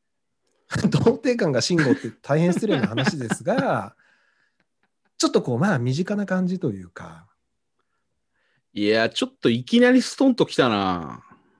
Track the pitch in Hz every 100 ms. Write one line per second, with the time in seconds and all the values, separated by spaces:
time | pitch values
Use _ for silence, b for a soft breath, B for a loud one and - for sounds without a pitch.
0 | _ _ _ _ _ _ _ - 202 147
1 | 233 - 262 240 175 123 - 170 156 151
2 | 117 - - 151 175 170 214 156 104 -
3 | 135 165 117 - 120 247 262 131 98 _
4 | _ _ _ _ _ _ _ _ _ _
5 | _ - 320 240 143 120 196 147 120 135
6 | 185 208 190 185 180 185 147 98 90 -
7 | 87 82 98 _ _ _ _ _ _ _
8 | _ _ _ _ _ _ _ 101 104 110
9 | 113 - 254 _ 127 117 127 233 247 254
10 | - - 269 240 160 - 131 104 95 87
11 | 73 60 - b b